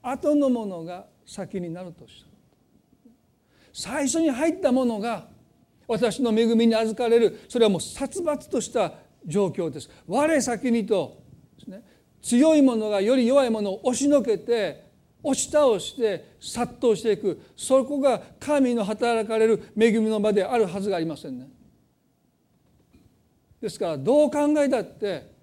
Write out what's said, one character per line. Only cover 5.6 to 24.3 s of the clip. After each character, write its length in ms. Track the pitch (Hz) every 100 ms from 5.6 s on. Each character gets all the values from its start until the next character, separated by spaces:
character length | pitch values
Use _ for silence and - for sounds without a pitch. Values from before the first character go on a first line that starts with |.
| _ _ -
私 340 | 220 233 -
の 160 | 240 220
恵 100 | 233 226
み 100 | 233
に 80 |
預 260 | 226 226 208
か 80 | 233
れ 120 | 233
る。 220 | 214 - -
そ 120 | 247
れ 40 | 220
は 40 |
も 80 | 180
う 20 |
殺 420 | - - 269 -
伐 280 | 339 294 -
と 100 | 262
し 100 | -
た 240 | 240 170 - _ _
状 220 | - 175 190
況 240 | 170 165
で 100 | 147
す。 80 | - - -
「我 340 | 214 311 311
先 300 | 247 233 262
に」 120 | 233
と 380 | 208 196 135 - _ - _ _
で 60 |
す 60 | -
ね、 140 | 190 _ _ _ _
強 320 | - 240 311
い 80 | 311
も 140 | 269 226
の 120 | 214
が 120 | 202
よ 160 | 202 262
り 100 | 233
弱 180 | 277
い 60 | 254
も 100 | 220
の 120 | 202
を 80 | 190 247
押 80 |
し 140 | 240 285
の 140 | 285
け 160 | 240 208
て、 520 | - 233 185 135 _ _ _ _
押 160 | 302 269
し 100 | -
倒 280 | 302 277 202
し 180 | - -
て 400 | 226 170 - _
殺 340 | - 226 240
到 220 | - 247 214
し 60 |
て 100 | 226
い 60 | 202
く。 220 | 196 - - -
そ 280 | - 262
こ 160 | 254 294
が 200 | 269 220 - -
神 340 | - 294 254
の 100 | 240
働 440 | 196 214 240 226 214
か 100 | 220
れ 100 | 220
る 140 | 214 - 214
恵 160 | 226 220
み 100 | 220
の 120 | 214
場 120 | 214
で 120 | 208
あ 120 | 180 247
る 100 | 196
は 140 | 190
ず 80 | 202
が 80 | 180
あ 40 |
り 60 | 165
ま 100 | 143
せ 120 | 156
ん 100 | 127
ね。 100 | 131 _ _ _ _ _ _ _ _ _ _ _ _ _ _ _ _ _ _ _ _ _
で 80 | 220
す 100 | -
か 120 | 190
ら、 80 | 147
ど 280 | 139 294
う 40 | 302